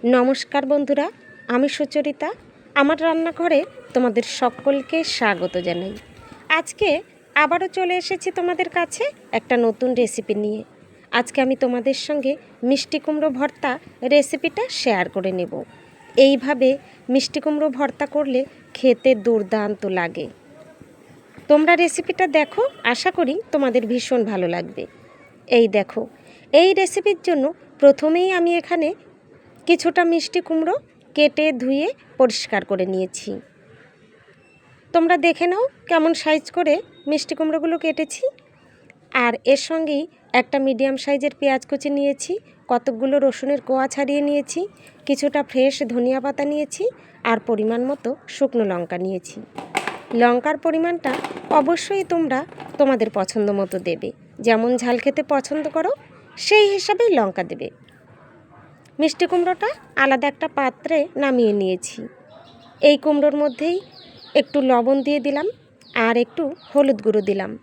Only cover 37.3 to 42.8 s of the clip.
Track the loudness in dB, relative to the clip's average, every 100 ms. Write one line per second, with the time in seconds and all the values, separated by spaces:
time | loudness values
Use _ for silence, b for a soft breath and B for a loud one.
37.3 | -4 -2 -2 -2 -2 -2 -2 -4 -4 -6
38.3 | -6 b b b b b b _ 0 0
39.3 | 0 2 2 2 -4 -2 -2 -4 b b
40.3 | 0 0 0 0 0 0 -2 -2 0 -2
41.3 | -2 0 0 -2 -6 -2 -2 0 -2 -6
42.3 | -8 b b _ -2